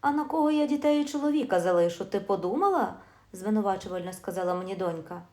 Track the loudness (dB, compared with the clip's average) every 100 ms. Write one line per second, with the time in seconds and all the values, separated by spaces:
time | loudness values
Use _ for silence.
0 | 2 0 0 2 4 4 2 2 2 2
1 | 0 -2 0 0 2 2 4 4 4 0
2 | -4 -4 -2 -2 0 2 2 2 -2 -6
3 | -20 -20 _ -8 -2 0 2 -2 -4 -6
4 | -6 -8 -6 -2 -2 -2 -4 -4 -2 -4
5 | -8 -12 -14